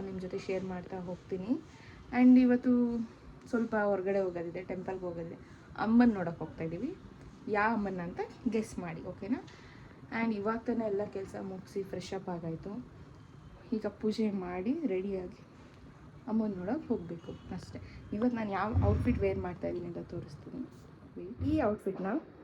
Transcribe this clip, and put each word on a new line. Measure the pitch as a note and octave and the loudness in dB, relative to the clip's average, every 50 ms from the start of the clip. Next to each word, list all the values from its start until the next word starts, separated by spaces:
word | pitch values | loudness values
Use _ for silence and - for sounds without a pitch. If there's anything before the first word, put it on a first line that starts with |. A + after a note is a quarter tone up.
ನಿಮ್ | G3 G3 F#3+ F#3 | -4 -4 -6 -6
ಜೊತೆ | F#3 F3+ F#3+ G3 | -6 -6 -6 -6
ಶೇರ್ | - - F#3+ F#3 F#3 | -4 -2 -2 -2 -2
ಮಾಡ್ತಾ | F#3+ F#3 F3+ F3 - F#3+ F#3 | -4 -6 -6 -8 -8 -8 -8
ಹೋಗ್ತೀನಿ. | F3 F3+ F3+ - - - G3+ F#3 F3+ G#3+ C4+ D#4+ - - - - - - - - - - B3 | -6 -6 -8 -8 -8 -8 -6 -6 0 0 -2 -2 -2 -12 -18 -18 -18 -18 -18 -18 -12 -2 4
And | B3 B3+ B3+ B3+ B3+ | 8 10 12 12 12
ಇವತ್ತು | B3+ B3 B3 B3 B3+ B3+ B3 A#3+ A#3+ A#3 A#3 A#3 A3+ - - - - - - - - | 10 8 6 6 6 6 6 6 6 4 2 -2 -4 -4 -8 -16 -18 -20 -18 -16 -10
ಸ್ವಲ್ಪ | - - A3+ A3+ A3+ A3+ G#3+ G#3 | -2 0 0 0 2 2 2 4
ಹೊರಗಡೆ | G3+ G3+ F#3 F3+ G3 G3 G3 F#3+ | 4 4 2 2 2 2 2 2
ಹೋಗೋದಿದೆ, | F3+ F3 E3+ E3+ F3 E3 F3 F3+ | 0 -2 -4 -6 -6 -6 -8 -6
ಟೆಂಪಲ್ಗೆ | - F#3+ F#3 F3+ F#3 F#3+ F#3+ F3+ F3 | -6 -6 -6 -4 -4 -6 -4 -4 -6
ಹೋಗೋದಿದೆ. | E3+ E3+ E3 E3+ F3 - - - - - - - - - | -6 -6 -6 -8 -10 -12 -16 -18 -18 -20 -18 -12 -6 -2
ಅಮ್ಮನ್ | - G#3+ A3+ A#3+ B3 A#3+ G#3+ | 2 6 8 10 10 10 8
ನೋಡಕ್ | F#3+ F3 E3 E3 - | 4 0 -2 -2 -4
ಹೋಗ್ತಾ | D#3+ D#3+ - - D#3+ | -6 -8 -6 -6 -4
ಇದೀವಿ. | E3 E3 F3 A#3 D#4 F#4+ - - - - - - - - - - - | -4 -4 -4 -4 -6 -6 -8 -12 -18 -18 -16 -18 -18 -16 -12 -4 0
ಯಾ | G#3+ G3+ G#3 A3 A#3 | 2 4 4 4 4
ಅಮ್ಮನ್ನ | A3 G3+ F#3+ F#3+ F3+ | 2 0 0 -2 -2
ಅಂತ | E3+ F3 F#3 - G#4 B4 - - - A#3 | -4 -6 -4 -6 -6 -6 -6 -4 -2 0
ಗೆಸ್ | G3+ A3 G#3+ - - G3+ | 0 0 0 -2 -6 -8
ಮಾಡಿ, | F3+ E3+ D#3+ E3+ - | -6 -6 -8 -8 -8
ಓಕೆನಾ? | F#3 F3+ - G3 G3 B3+ F4+ - - - - - - - - - - - - - - - | -10 -10 -8 -2 -2 -2 -2 -2 -10 -18 -18 -20 -20 -18 -18 -18 -18 -18 -18 -14 -6 -2
And | A3+ A3+ A3+ A3 | 0 0 0 0
ಇವಾಗ | G3+ G3 A3 A3+ A#3 | 0 0 0 0 0
ತಾನೇ | - - A#3 A3+ A3+ | 0 0 0 0 2
ಎಲ್ಲ | G#3+ G3 G3 G#3 G3 - | 0 2 0 0 -2 -4
ಕೆಲ್ಸ | G3 G3 F#3+ - G#3 G3+ | -6 -6 -6 -8 -8 -6
ಮುಗ್ಸಿ | F#3+ F#3+ F#3 - - - G3 F#3+ | -6 -8 -8 -10 -6 -4 -4 -4
ಫ್ರೆಶ್ | - - F#3 F3+ - G3 | -4 -4 -6 -6 -4 -6
ಅಪ್ | F#3+ F#3+ F#3+ | -6 -4 -4
ಆಗಾಯ್ತು. | F3 E3+ E3 E3 E3 D#3+ - G3 G#3 B3 B3 - - - - - - - - - - - - - - - - - A3+ | -6 -4 -4 -4 -6 -6 -6 -8 -8 -8 -10 -10 -14 -18 -18 -18 -18 -20 -20 -20 -20 -18 -18 -18 -18 -14 -6 -4 -2
ಈಗ | G#3+ - G#3 G#3 - | -2 -2 -2 -4 0
ಪೂಜೆ | - A3 G#3 - A3 G#3+ G3 | 0 0 2 2 2 2 2
ಮಾಡಿ | G3 F3+ F3+ F3+ F3+ F#3 A3+ C#4+ E4+ D#4+ | 0 -2 -2 -4 -2 0 0 0 2 2
ರೆಡಿಯಾಗಿ | A3 F#3 F#3 F#3+ G3+ G3 F#3 F3+ F3+ - - - - - - - - - - - - - - - - - - - - | 0 0 0 0 0 -2 -2 -4 -6 -10 -14 -18 -20 -20 -20 -20 -20 -20 -20 -20 -20 -20 -20 -20 -18 -18 -12 -4 0
ಅಮ್ಮನ್ | A3 A3 G#3+ G#3 G3 | 2 2 2 2 0
ನೋಡಕ್ | F3+ F3 G3 B3+ D#4+ - - | -2 -2 -2 -2 -2 0 0
ಹೋಗ್ಬೇಕು | A#3 F#3 E3+ E3 E3+ E3 - - - - - - F#3 | -2 -2 -2 -6 -8 -10 -8 -12 -12 -12 -10 -8 -8
ಅಷ್ಟೇ. | F3 - - - - - - - - - - G#3 | -8 -8 -10 -12 -12 -12 -12 -14 -14 -10 -6 -2
ಇವತ್ತು | G#3 A#3 B3 A#3+ | 2 2 2 2
ನಾನ್ | A3+ A3 G#3 G3 | 2 -2 -2 0
ಯಾವ | F#3 G3 G#3+ A#3+ B3 G3+ | 0 0 2 4 4 6
ಔಟ್‌ಫಿಟ್ | G3+ F#3 - - B3 A#3+ - | 6 6 6 4 2 2 4
ವೇರ್ | G3+ G3 F#3+ G3 | 4 2 2 2
ಮಾಡ್ತಾ | F#3 F3+ F3+ - - F3 | -2 -4 -6 -4 -4 -4
ಇದೀನಿ | F3 F3 E3+ | -4 -4 -6
ಅಂತ | F3 E3+ F3 E3 D3+ | -6 -6 -8 -8 -8
ತೋರಿಸ್ತೀನಿ. | F3 E3+ D#3+ - - - - - - - - - - - - - - - - - - - F3 F#3+ B3 - - | -8 -8 -8 -10 -14 -14 -14 -12 -8 -8 -8 -8 -10 -18 -20 -20 -20 -20 -20 -16 -14 -12 -10 -10 -6 -2 0
ಈ | C#4 D#4 D#4 C4 | 2 4 4 4
ಔಟ್‌ಫಿಟ್‌ನ | G#3 G#3 G#3 - G3+ F#3+ - F3+ F#3+ A3+ E4 - - - - | 4 2 0 -2 -4 -4 -2 -2 -2 -2 -2 -4 -6 -16 -6